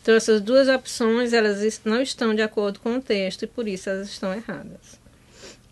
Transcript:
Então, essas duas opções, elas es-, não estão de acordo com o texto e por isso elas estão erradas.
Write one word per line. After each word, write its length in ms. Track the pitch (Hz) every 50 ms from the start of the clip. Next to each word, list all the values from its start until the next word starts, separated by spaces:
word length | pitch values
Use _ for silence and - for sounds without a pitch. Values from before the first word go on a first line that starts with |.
Então, 140 | _ - 226
essas 240 | 220 220 - 220 214
duas 260 | 196 214 254 269 277
opções, 640 | 262 262 254 - - - - 233 220 226 240 247 240
elas 300 | 233 233 214 208 202 196
es-, 200 | 208 220 214 - -
não 180 | 220 220 247
estão 320 | 277 262 - - 247 226 214
de 80 | 214
acordo 380 | 214 214 - 226 202 202 202 -
com 160 | - 233 233
o 40 | 262
texto 420 | 262 - 220 196 190 185 180 -
e 40 | 220
por 220 | 214 _ - 233 208
isso 200 | 185 185 - 202
elas 200 | 190 190 196 202
estão 260 | - - - 190 185
erradas. 720 | 220 226 - 185 - - 160 170 - - - - _ _ - - _ _ _ - - - - - - _ _